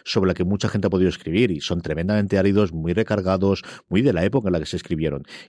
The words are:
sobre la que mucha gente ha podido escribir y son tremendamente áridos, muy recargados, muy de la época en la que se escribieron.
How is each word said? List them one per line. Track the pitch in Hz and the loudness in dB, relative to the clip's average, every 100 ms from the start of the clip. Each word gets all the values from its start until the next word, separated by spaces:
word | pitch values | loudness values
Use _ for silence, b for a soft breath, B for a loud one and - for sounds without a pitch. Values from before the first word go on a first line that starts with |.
sobre | - 113 95 | -4 0 2
la | |
que | 87 | 0
mucha | 90 98 107 | 0 -2 -2
gente | 104 95 | 0 0
ha | |
podido | 92 92 | 2 2
escribir | - - 87 123 | 0 -2 0 2
y | 80 | 0
son | - 87 | -4 -4
tremendamente | 82 78 87 104 101 98 | -4 -4 0 0 2 2
áridos, | 98 101 101 | 4 4 2
muy | 80 80 | 0 -2
recargados, | 87 110 104 92 95 98 95 B B B | 0 0 0 0 2 2 0 B B B
muy | 92 | 2
de | 135 | 2
la | 90 | 2
época | 92 135 101 | 2 0 0
en | |
la | 87 | -2
que | 76 | -2
se | 85 | -8
escribieron. | - 80 78 71 - B | -4 -2 -2 -4 -10 B